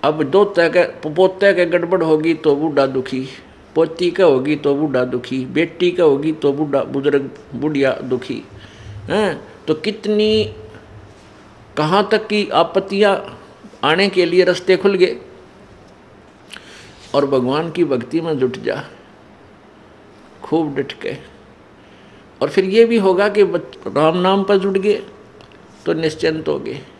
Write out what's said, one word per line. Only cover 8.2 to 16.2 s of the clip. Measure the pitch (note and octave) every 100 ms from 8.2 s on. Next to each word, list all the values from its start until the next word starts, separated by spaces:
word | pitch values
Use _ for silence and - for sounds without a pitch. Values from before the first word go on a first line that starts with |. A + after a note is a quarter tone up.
| - A2+ - - - - - -
हैं? | - F3+ G#3 C#3+ - - -
तो |
कितनी, | D#3 G#3+ G#3 G#3 G#3 G#3+ A3 G#3 - - - - - - - - - - - - -
कहाँ | D3+ F#3+ G3+
तक | G#3+ G#3+
की | G#3 G3+
आपत्तियाँ | - - G3 G3 G3 G3+ G3 - - - - - -
आने | C#3 E3 G3
के | F#3 E3+
लिए | F3+
रास्ते | F3+ F3 - F#3
खुल | G3+
गए। | F#3+ F3+ - - - - - - - - - - -